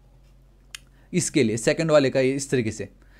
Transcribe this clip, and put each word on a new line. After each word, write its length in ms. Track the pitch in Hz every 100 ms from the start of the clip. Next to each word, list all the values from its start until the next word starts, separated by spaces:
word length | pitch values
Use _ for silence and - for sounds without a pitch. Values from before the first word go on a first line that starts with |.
| - - - - - _ - - - _ -
इसके 300 | 180 - 156
लिए 140 | 113 110
सेकंड 340 | - 151 160
वाले 180 | 151 131
का 100 | 135
इस 300 | 131 139 139
तरीके 220 | 135 110
से, 180 | - 98 - - -